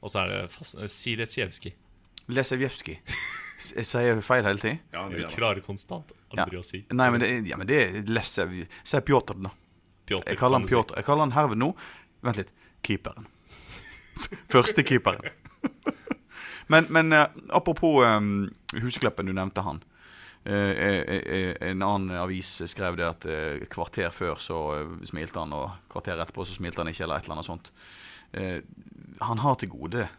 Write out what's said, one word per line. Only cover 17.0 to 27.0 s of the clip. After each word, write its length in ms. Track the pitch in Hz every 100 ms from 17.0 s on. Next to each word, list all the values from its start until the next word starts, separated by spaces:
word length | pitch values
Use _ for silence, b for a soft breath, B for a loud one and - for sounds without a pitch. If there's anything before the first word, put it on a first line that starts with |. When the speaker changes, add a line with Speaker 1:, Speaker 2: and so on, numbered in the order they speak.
| 160
Speaker 2:
eh, 140 | 156 147 - -
apropos, 540 | - - 160 165 147 120
ehm, 480 | 107 104 101 101 - _
Husekleppen, 540 | - 120 120 120 - 95
du 60 |
nevnte 300 | 95 95 95
han. 200 | 95 76 - B B B B B -
Eh, 60 |
eh, 460 | 101 101 98 95 98 -
eh, 440 | 95 - 92 92 87 87
en 120 | 95
annen 300 | 98 101 95 90
avis 460 | 92 92 87 - 85
skrev 240 | - 95 87
det 80 | 85
at, 180 | 82 85
eh, 380 | 78 78 71 -
kvarter 460 | - 85 - 87
før 240 | - 90 73
så, 220 | - 82 76 76
eh, 260 | 78 85
smilte 300 | - 80 80 87
han, 100 | 78
og 200 | 73 73 92 _
kvarter 260 | - - 85
etterpå 240 | 82 - 90
så 80 | 95
smilte 200 | 87 82
han 80 | 82
ikke, 140 | 82